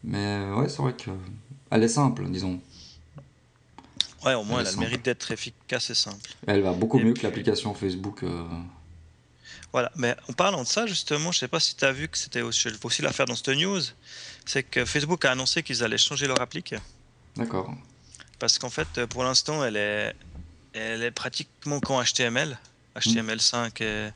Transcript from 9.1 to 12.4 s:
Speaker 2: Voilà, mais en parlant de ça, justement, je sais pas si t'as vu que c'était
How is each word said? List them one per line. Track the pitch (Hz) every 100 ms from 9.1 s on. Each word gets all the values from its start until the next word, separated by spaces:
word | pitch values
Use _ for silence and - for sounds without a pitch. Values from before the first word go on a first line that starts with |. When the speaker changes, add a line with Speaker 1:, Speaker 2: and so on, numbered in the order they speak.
| - _ _ - - -
Speaker 2:
Voilà, | 127 120 -
mais | 123 - -
en |
parlant | 120 180 185
de | 123
ça, | - 226
justement, | 175 - 147 160
je | 180
sais | 127
pas | 165
si | - -
t'as | 135
vu | 131 156
que | -
c'était | - 123